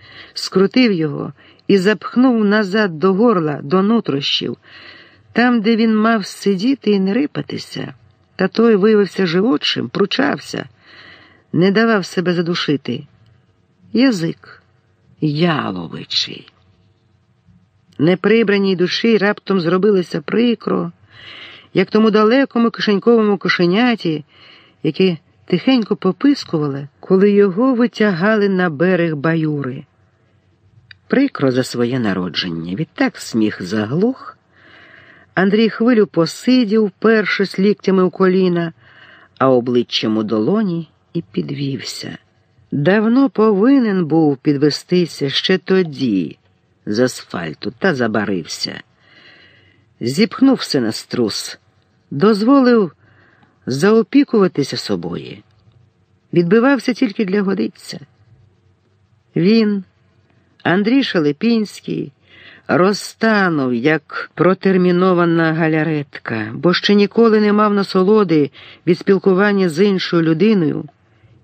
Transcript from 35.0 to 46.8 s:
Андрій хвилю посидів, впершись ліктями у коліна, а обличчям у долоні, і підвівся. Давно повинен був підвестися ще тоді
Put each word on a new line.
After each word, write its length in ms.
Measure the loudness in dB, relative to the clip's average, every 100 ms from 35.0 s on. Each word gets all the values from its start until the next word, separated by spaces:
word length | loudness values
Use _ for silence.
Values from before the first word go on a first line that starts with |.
| -20 -20 _
Андрій 340 | -2 0 2 0
хвилю 380 | 0 2 2 2
посидів, 800 | 0 -2 -2 0 2 2 0 0
впершись 720 | 0 0 0 0 -4 -4 0
ліктями 440 | 0 0 0 2
у 80 | 0
коліна, 640 | 2 0 2 0 0 -4 -10 _ -20 -20 -20 _ _
а 120 | 2
обличчям 640 | 2 2 -2 -2 -4 -2 -2
у 60 |
долоні, 640 | -2 -2 0 0 -2 -4 -8 _ _
і 100 | -10 -8
підвівся. 840 | -8 -8 -6 -6 -8 -10 -14 -14 -16 _ _ _ _ _
Давно 580 | -2 2 2 2 2 2
повинен 760 | 2 2 4 4 4 2 0 0
був 300 | 2 2 0
підвестися 920 | -2 2 0 0 -2 0 0 -4 -4
ще 280 | -4 -2 -2
тоді 800 | 0 0 0 -4 -2 -2 -2 -10 _ _ _ _